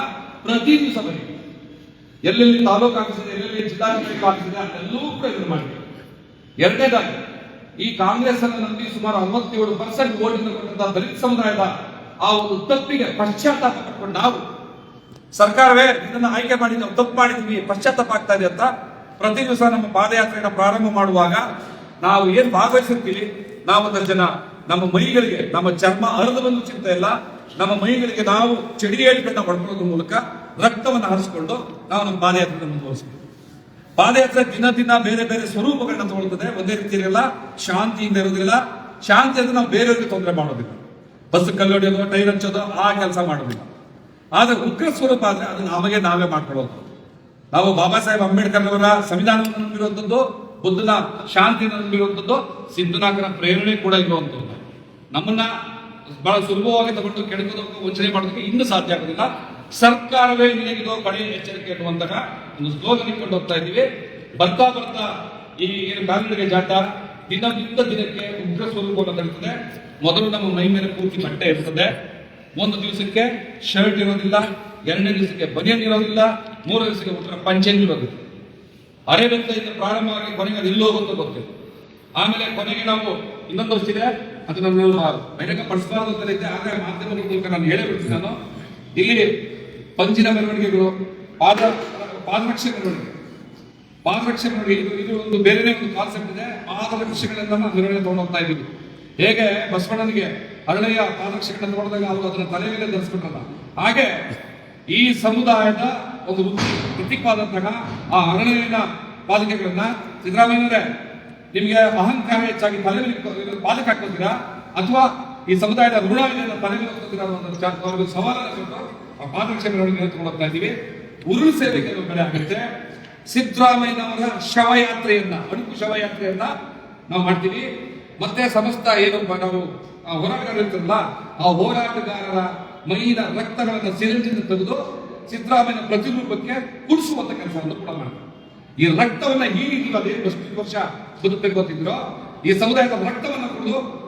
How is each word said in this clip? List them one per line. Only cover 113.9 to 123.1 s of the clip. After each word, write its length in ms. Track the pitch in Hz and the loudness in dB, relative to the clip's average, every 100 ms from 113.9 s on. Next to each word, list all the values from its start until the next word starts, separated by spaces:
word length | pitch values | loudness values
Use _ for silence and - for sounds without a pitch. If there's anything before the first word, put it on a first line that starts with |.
ಹಾಕೋತೀರಾ 400 | 220 196 170 185 247 - - - - | 0 -2 -2 -2 -2 -6 -14 -10 -4
ಅಥವಾ 240 | 185 254 262 - - - - | 2 4 4 2 -12 -12 0
ಈ 60 | 185 | 2
ಸಮುದಾಯದ 340 | 208 214 240 226 190 | 2 4 4 4 2
ಋಣ 100 | 254 269 | 2 2
ಇದೆ 100 | 254 226 | 0 -4
ಅಂತ 120 | 208 | -4
ತಲೆ 140 | 202 202 | -4 -2
ಮೇಲೆ 140 | 226 | -4
ಹಾಕೋತೀರಾ 320 | - 202 196 190 | -8 -10 -8 -6
ಅನ್ನೋದನ್ನ 260 | 185 175 170 | -6 -8 -4
ವಿಚಾರ 160 | 180 170 180 | -4 -2 -6
ಅವ್ರಿಗೆ 220 | 185 180 180 | -2 -2 0
ಸವಾಲನ್ನ 340 | 214 247 - - | -2 -2 -4 -8
ಕೊಟ್ಟು 220 | - - - - - - | -10 -10 -12 -14 -18 -14
ಆ 40 | 143 | -8
ಪಾದರಕ್ಷೆ 360 | 170 226 220 208 | -4 -4 -2 -2
ಮೆರವಣಿಗೆ 340 | 196 185 185 170 | 0 2 2 -2
ತಗೊಂಡು 160 | 165 165 | -2 -8
ಹೋಗ್ತಾ 180 | 151 156 | -2 -2
ಇದ್ದೀವಿ. 220 | 156 196 240 - - - - 156 | -2 -4 -4 -10 -14 -16 -12 0
ಉರುಳು 200 | 214 311 302 | 4 4 4
ಸೇವೆ 200 | 269 143 - | 2 0 -2
ಕೆಲವು 180 | 190 175 | -4 -4
ಕಡೆ 120 | 170 165 | 0 0
ಆಗುತ್ತೆ. 340 | 156 151 214 - - - - - | 0 -2 -4 -4 -8 -12 -16 -18